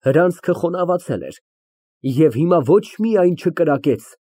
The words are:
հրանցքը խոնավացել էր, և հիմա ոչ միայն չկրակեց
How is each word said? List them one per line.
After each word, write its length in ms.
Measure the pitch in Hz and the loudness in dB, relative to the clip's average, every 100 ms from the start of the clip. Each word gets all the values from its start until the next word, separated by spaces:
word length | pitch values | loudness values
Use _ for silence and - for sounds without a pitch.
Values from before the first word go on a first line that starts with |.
| 135 | 2
հրանցքը 500 | 143 180 175 - 175 | 2 2 0 -4 -2
խոնավացել 680 | 170 180 180 180 - 107 | -2 -2 -2 -2 -4 -8
էր, 140 | 67 - _ _ _ _ _ _ | -8 -16 _ _ _ _ _ _
և 320 | 131 127 156 113 | -4 2 2 2
հիմա 240 | 170 175 | 0 0
ոչ 240 | 127 196 - - | 4 2 0 -6
միայն 400 | 226 214 180 170 | -2 2 2 0
չկրակեց 680 | 180 156 160 143 151 110 - - | -4 -2 -2 0 -2 -4 -6 -20